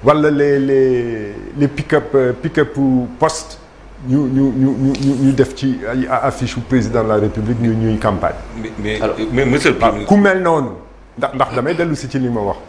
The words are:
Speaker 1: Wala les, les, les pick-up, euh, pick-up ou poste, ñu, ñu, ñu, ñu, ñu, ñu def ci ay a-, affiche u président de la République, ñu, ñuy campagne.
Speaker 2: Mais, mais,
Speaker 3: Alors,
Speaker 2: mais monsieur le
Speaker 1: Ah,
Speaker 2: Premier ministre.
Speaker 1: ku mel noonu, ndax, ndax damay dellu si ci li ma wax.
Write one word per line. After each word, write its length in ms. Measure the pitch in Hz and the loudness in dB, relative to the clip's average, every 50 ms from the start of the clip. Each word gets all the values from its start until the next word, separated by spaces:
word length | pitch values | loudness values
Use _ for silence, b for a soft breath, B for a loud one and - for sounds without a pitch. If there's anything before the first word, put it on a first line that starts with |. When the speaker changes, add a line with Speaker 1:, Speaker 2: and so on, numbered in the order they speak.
| - | 4
Speaker 1:
Wala 260 | 143 147 151 147 151 | 4 4 6 4 2
les, 280 | 147 143 143 143 139 139 | 4 4 4 4 4 2
les, 720 | 135 139 135 135 131 131 127 123 120 117 117 110 104 101 104 101 101 98 - 147 | 2 2 4 4 4 4 2 0 0 -2 -4 -6 -6 -8 -10 -12 -12 -10 -2 0
les 100 | 143 139 | 0 0
pick-up, 360 | - - 147 - 156 147 - - - | 0 -6 -4 0 0 0 0 2 0
euh, 180 | 135 127 127 | 2 2 2
pick-up 440 | 123 - - 120 - 156 143 - - | -2 -2 -6 -2 0 0 0 0 0
ou 320 | 139 139 135 131 127 123 117 - - | 0 0 2 2 2 0 -2 -2 -2
poste, 400 | 160 160 - - - - - - - - - - - - - - 131 127 | -2 -2 -2 -4 -12 -14 -18 -20 -20 -20 -20 -20 -20 -20 -20 -14 -4 0
ñu, 100 | 131 147 147 127 | 0 2 2 2
ñu, 240 | 131 135 139 135 110 | 2 2 2 2 2
ñu, 140 | 131 131 135 131 - | 2 2 2 2 2
ñu, 140 | 135 135 135 101 139 | 0 0 0 2 0
ñu, 100 | 139 139 123 139 | 0 2 4 2
ñu 80 | 135 | 2
def 220 | 135 127 131 131 - | 4 4 2 0 0
ci 220 | - 139 135 123 - 101 110 | -4 -2 -2 -2 -2 -4 -4
ay 160 | 123 131 131 131 | -4 -4 -2 -2
a-, 180 | 131 120 139 | -2 0 0
affiche 300 | 135 - - 135 113 - | -2 -2 -2 -6 -6 -6
u 40 | 123 | -8
président 420 | 117 - 131 127 107 107 117 117 | -4 0 0 0 0 2 0 0
de 60 | 110 110 | 0 2
la 80 | 107 | 2
République, 440 | 104 104 104 - - 107 110 120 110 | 2 2 0 -2 -2 -2 -2 -2 0
ñu, 140 | 117 117 113 | 0 0 0
ñuy 240 | 113 113 110 110 107 | 0 0 0 0 0
campagne. 360 | - 110 101 85 - 78 - - - - - 117 | 0 -2 0 0 -2 -4 -4 -6 -12 -14 -12 -10
Speaker 2:
Mais, 100 | 107 110 - - | -10 -10 -10 -8
mais, 220 | 101 104 107 107 | -6 -6 -4 -2
Speaker 3:
Alors, 140 | 110 104 - - 110 110 | -2 -4 -2 -4 -4 -2
Speaker 2:
mais 120 | 117 123 139 | 0 0 2
monsieur 260 | - - 147 - 165 | 2 0 2 2 2
le 60 | - - | 2 4
Speaker 1:
Ah, 80 | - 113 | 2 2
Speaker 2:
Premier 100 | - 104 104 | 2 0 0
ministre. 100 | - 208 | 2 4
Speaker 1:
ku 60 | 202 | 4
mel 200 | 202 202 185 190 | 6 4 2 2
noonu, 260 | 185 170 165 151 135 110 95 - - - - - - - - - | 2 2 2 2 0 -4 -8 -14 -18 -20 -20 -20 -20 -20 -8 -6
ndax, 160 | 143 131 - | -6 -6 0
ndax 200 | 131 135 - 120 | -2 -2 0 0
damay 200 | 127 120 151 175 | -2 -2 -2 -2
dellu 220 | 165 170 170 151 | -2 -2 -2 -2
si 120 | - - 123 | -4 -6 -6
ci 100 | - 135 | -4 -2
li 80 | 127 123 | -2 0
ma 120 | 117 110 | -2 -2
wax. 160 | 104 98 87 - - | -2 -2 -4 -6 -10